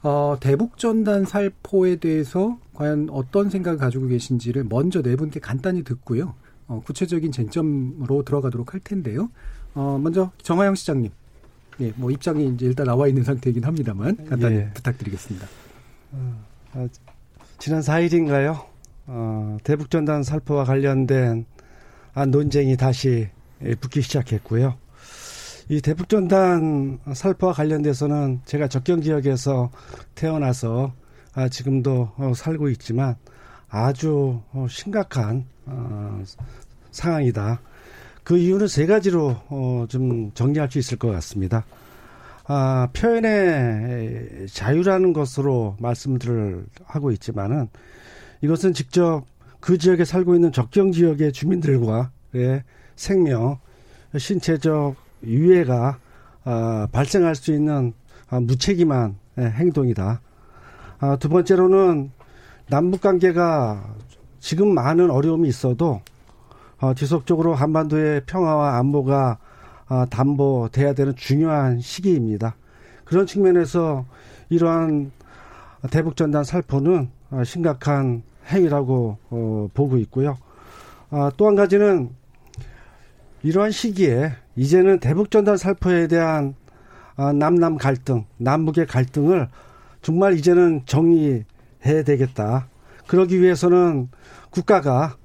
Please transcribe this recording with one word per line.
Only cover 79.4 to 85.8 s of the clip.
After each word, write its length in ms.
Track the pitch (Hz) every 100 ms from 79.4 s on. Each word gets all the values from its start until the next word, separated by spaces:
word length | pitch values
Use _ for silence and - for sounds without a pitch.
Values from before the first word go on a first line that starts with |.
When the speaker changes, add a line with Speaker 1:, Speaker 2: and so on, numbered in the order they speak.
| 113 107 104
Speaker 2:
보고 240 | - 143 127
있고요. 400 | 107 131 143 131 - - - - - - -
아, 220 | 147 143 135
또 100 | 208
한 80 | 202
가지는 540 | 196 202 208 185 123 - _ - - - - - - - - - - -
이러한 280 | 151 175 214
시기에 640 | - 233 190 170 120 151 123 - -
이제는 440 | 135 180 190 185
대북전단 580 | 123 170 208 214 208 196
살포에 500 | 185 196